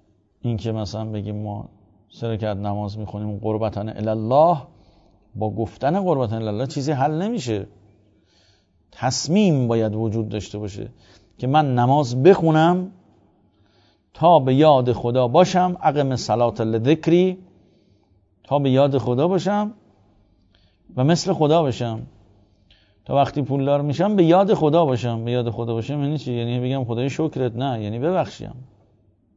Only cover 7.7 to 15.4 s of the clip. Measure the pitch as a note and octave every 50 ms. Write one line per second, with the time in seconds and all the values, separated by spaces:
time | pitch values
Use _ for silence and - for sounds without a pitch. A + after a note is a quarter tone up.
7.7 | - _ _ _ _ _ _ _ _ _ _ _ _ _ _ _ _ _ _ _
8.7 | _ _ _ _ _ - - B2+ C3 - - C#3 E3 G#3 G#3+ F#3+ D#3 C3+ B2 A#2
9.7 | A#2 A#2 A2 A2 G#2 G#2+ A2+ A2 G#2 A2+ A2 G#2+ G#2+ G#2+ G2 - - G#2 G#2+ G2+
10.7 | G2 G#2+ G#2+ A#2 - _ _ _ - - _ _ _ - - B2+ C#3 D#3 D3+ C#3
11.7 | B2+ B2 A#2+ B2+ C3+ D3+ D3 A#2+ A#2+ B2+ C3 F3+ G3 F3 E3 D#3+ D#3 D#3 D#3+ E3+
12.7 | F3 F#3 F#3 F#3+ - - _ _ _ _ _ _ _ _ _ _ _ _ _ _
13.7 | _ _ _ _ _ _ _ _ _ - D3+ E3+ F3 D#3 C3 C3 C3 C3+ D#3 D#3
14.7 | D3 C3 B2 B2 A#2 - - A#2+ A#2+ B2+ B2+ A#2+ A#2+ E3